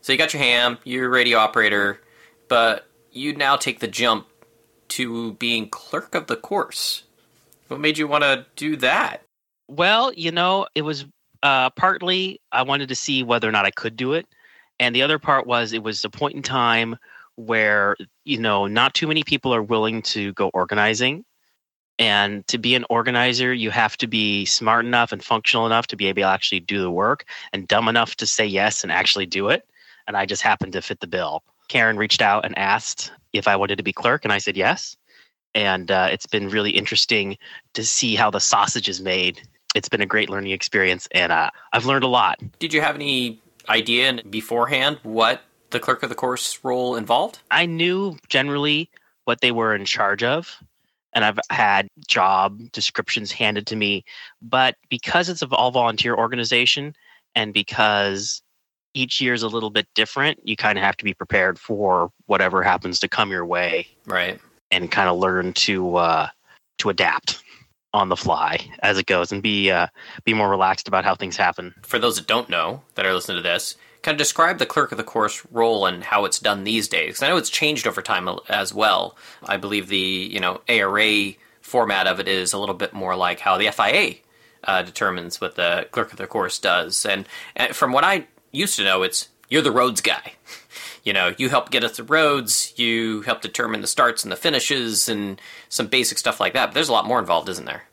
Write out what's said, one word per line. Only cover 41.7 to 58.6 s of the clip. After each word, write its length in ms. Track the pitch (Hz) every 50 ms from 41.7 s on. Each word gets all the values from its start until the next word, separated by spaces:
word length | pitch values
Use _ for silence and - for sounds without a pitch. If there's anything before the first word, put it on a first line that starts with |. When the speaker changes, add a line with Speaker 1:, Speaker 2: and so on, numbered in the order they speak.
| -
Speaker 2:
I've 140 | 117 113
learned 180 | 127 135 135 127
a 40 | 131
lot. 300 | 123 123 104 92 - - - 104 - _
Speaker 1:
Did 160 | - 165 151
you 80 | 156 151
have 140 | 147 147
any 440 | 143 143 143 139 127 123 120 113 - _ _ _ _ - -
idea 420 | 107 113 113 113 117 120 127 135
in, 120 | 127 120 107 101
beforehand 680 | 98 110 107 - 117 120 120 123 143 131 131 143 151 139 _
what 380 | 110 110 113 113 113 127 - - _ _ _ _ _
the 80 | - 120
clerk 240 | - - 131 - -
of 60 | 127
the 80 | 120
course 420 | - - 127 123 123 - - - - _
role 320 | 131 123 127 127 123 123
involved? 420 | 117 110 104 117 127 170 233 - - _ _ -
Speaker 2:
I 120 | 143 175
knew 520 | 170 165 160 170 175 180 185 202 202 165 147 _ _
generally 600 | - 131 135 143 143 143 143 147 147 147 170 - _ _ _ _ _ _ _
what 160 | - 120 -
they 120 | - 123 120
were 200 | 117 113 110 107
in 120 | 101 98
charge 400 | 98 - - 107 101 101 98 117
of, 320 | 120 135 160 170 - - - - _ _ _ _ _ _ _ _ _ -
and 120 | 120 110
I've 140 | 107 104 - - -
had 380 | - - 113 104 98 98 101 98 _ - 73 -
job 500 | - 113 92 95 98 95 95 101 101 104 117 120 -
descriptions 580 | - - - - - 101 - - 123 107 98
handed 380 | - - 120 107 107 104 104 -
to 80 | 107
me. 280 | 107 107 101 101 95 - - - - - - - _ -
But 320 | 117 - 127 127 127 123 _ _ _
because 400 | - 123 - - - 170 180 170
it's 140 | 180 165 -
an 100 | 127 131
all-volunteer 640 | - 120 127 123 127 120 117 110 104 - 120 120
organization, 800 | 101 113 113 127 123 120 - 131 120 123 131 - 147 139 147 151 _ _ _ - _ _ _ _
and 180 | 120 110 107 98
because 880 | 107 101 - - - 113 107 104 101 101 101 98 98 98 - - - _ _ _ _